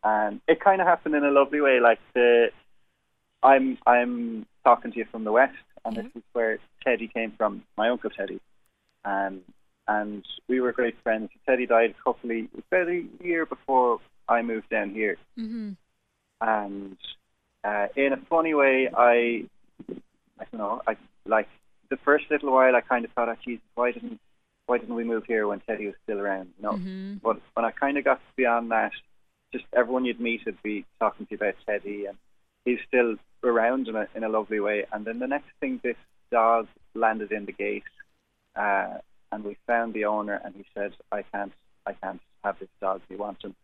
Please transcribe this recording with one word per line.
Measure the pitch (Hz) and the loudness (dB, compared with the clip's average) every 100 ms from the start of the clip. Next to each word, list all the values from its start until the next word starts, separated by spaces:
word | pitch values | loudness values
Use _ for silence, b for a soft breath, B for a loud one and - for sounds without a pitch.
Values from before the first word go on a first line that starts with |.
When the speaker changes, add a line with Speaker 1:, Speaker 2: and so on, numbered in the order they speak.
Speaker 1:
And | 107 110 107 104 - | 2 2 0 -4 0
it | 160 | 4
kind | - 190 | 4 4
of | 180 | 4
happened | 170 160 | 2 2
in | 151 | 0
a | 143 | 4
lovely | 139 139 147 | 4 4 2
way. | 143 127 | 4 6
Like, | 120 113 _ | 6 4 _
the, | - 120 120 117 - _ _ _ _ _ _ _ _ | 4 6 6 4 0 _ _ _ _ _ _ _ _
I'm, | 131 135 131 123 - | 6 8 4 0 4
I'm | 123 120 120 117 113 - _ | 4 4 -2 -6 -8 -12 _
talking | - 120 123 | 4 4 2
to | 117 | -8
you | |
from | 110 113 | -8 -6
the | 110 | 0
West, | 110 135 - - - | 4 4 0 -20 -14
and | - | -10
Speaker 2:
Yeah. | 110 | -8
Speaker 1:
this | 110 117 | -10 -14
is | - | -10
where | 123 113 107 - _ | -4 -2 -4 -8 _
Teddy | - 117 110 | -2 -2 -2
came | 117 113 | -6 -6
from, | 110 107 98 - - | -2 -4 -4 -14 -2
my | 110 | -2
uncle | 123 107 | 0 -4
Teddy. | - 98 92 _ _ _ _ _ _ | -8 -8 -10 _ _ _ _ _ _
Um, | 101 98 98 95 92 - _ _ - | -6 -4 -4 -6 -18 -20 _ _ -4
and | 107 104 104 - - _ | -2 -2 -8 -12 -18 _
we | 127 | 0
were | 123 | 0
great | 117 120 - | 0 -2 -2
friends. | - 110 107 _ - | -2 -2 -4 _ -2
Teddy | 127 123 | 0 4
died | 117 113 | 4 4
a | - | 0
couple | - 117 120 | -4 -4 -4
of, | 117 110 - - | -6 -6 -14 -2
about | 185 175 | 0 0
a | 175 - - | -2 -6 -12
year | 180 165 160 | -4 -2 -2
before | - - 131 123 113 - _ - | -6 0 4 4 2 -4 _ 0
I | 117 | 0
moved | 117 113 - | 0 -6 -4
down | 110 101 | -4 -4
here. | 104 107 90 _ - | -2 -4 -4 _ -12
Speaker 2:
Mm-hmm. | 220 226 214 190 _ _ _ _ _ _ | -10 -8 -10 -14 _ _ _ _ _ _
Speaker 1:
And, | 113 110 101 98 98 95 - - _ _ _ _ | -2 -2 -4 -10 -14 -16 -18 -18 _ _ _ _
uh, | 104 104 101 | -4 -2 -2
in | - 139 | 0 0
a | 135 135 | 0 0
funny | 165 165 | 0 2
way, | 151 139 131 127 | 4 4 4 0
I, | - 120 120 117 117 - _ _ _ - - - _ _ _ | 4 4 6 2 -2 -6 _ _ _ -16 -16 -18 _ _ _
I | - | -16
don't | 113 | -8
know, | 104 113 - | -6 -4 -4
I, | 107 - _ | -6 -8 _
like, | - 110 101 - _ _ _ | 0 0 0 -12 _ _ _
the | 135 | -4
first | - 147 - | 4 4 4
little | 151 147 | -2 2
while | 131 131 | 6 6
I | 123 | 6
kind | - 123 | 2 -2
of | 117 | -2
thought, | - 117 | -2 -2
"Oh, | 113 | -4
Jesus, | - 117 _ - | -8 -12 _ -2
why | 123 | -2
didn't, | 120 117 113 _ _ _ _ - | -2 -10 -14 _ _ _ _ -2
why | 120 | -2
didn't | 110 117 | -2 -6
we | |
move | 117 117 | -4 -4
here | 107 113 104 | -2 -2 -2
when | 101 | -4
Teddy | - 107 104 | -6 -6 -6
was | 98 | -10
still | - 104 | -8 -6
around?" | 101 95 92 _ | -4 -6 -8 _
You | |
know? | 104 | -6
Speaker 2:
Mm-hmm. | 107 92 92 95 101 | -6 -6 -10 -12 -6
Speaker 1:
But | 113 110 - | -4 -4 -4
when | - | -4
I | 117 | -4
kind | - 139 143 | -2 -2 0
of | |
got | 139 131 - | 0 0 -2
beyond | - 123 117 117 | -2 0 0 0
that, | 113 107 - _ _ _ _ _ | -2 -2 -6 _ _ _ _ _
just | 127 - | -14 -4
everyone | 117 117 127 | 0 0 0
you'd | 127 113 | -2 -4
meet | 120 113 110 | -4 -4 -6
would | 98 | -10
be | 107 107 - _ | -8 -8 -10 _
talking | 110 - 104 | -2 -2 -14
to | |
you | 98 | -4
about | 107 - | -4 -4
Teddy, | - 104 101 101 101 | -6 -6 -6 -10 -10
and | 98 _ _ _ _ | -12 _ _ _ _
he's | - 120 - | -4 -4 0
still | 127 120 110 _ _ | 0 0 -2 _ _
around | 127 117 113 135 120 | 0 2 2 0 -4
in | |
a, | 110 104 113 | -6 -6 -6
in | |
a | 113 | -4
lovely | 110 104 107 | -2 -2 -2
way. | 101 104 - | -2 -2 -4
And | 107 | -8
then | 107 117 | -8 -8
the | 127 | -4
next | 143 - _ | -6 -8 _
thing, | 139 127 | -8 -6
this | 123 117 _ _ _ | -6 -8 _ _ _
dog | 120 113 117 110 _ _ 113 | 2 4 2 0 _ _ -2
landed | 113 110 104 | 0 0 -4
in | 104 101 | -6 -8
the | |
gate, | 98 101 104 - _ - _ _ _ _ - | -6 -4 -6 -10 _ -20 _ _ _ _ -6
uh, | 104 98 92 - - _ _ | 0 0 -2 -8 -16 _ _
and | 107 | -10
we | 104 101 - | -10 -12 -2
found | 117 117 | 0 0
the | 107 104 | -2 -2
owner, | 107 104 101 | -2 -2 -6
and | - 92 | -8 -16
he | 98 | -18
said, | - 101 - - | -8 -8 -10 -10
"I | 104 | -10
can't, | 98 101 101 - _ _ - | -8 -8 -8 -12 _ _ -12
I | |
can't | 98 95 95 _ _ | -10 -10 -12 _ _
have | 101 95 | -8 -8
this | 95 _ | -12 _
dog. | 95 95 - | -6 -6 -8
Do | |
you | 92 | -10
want | 104 101 | -10 -10
him?" | 101 90 | -14 -16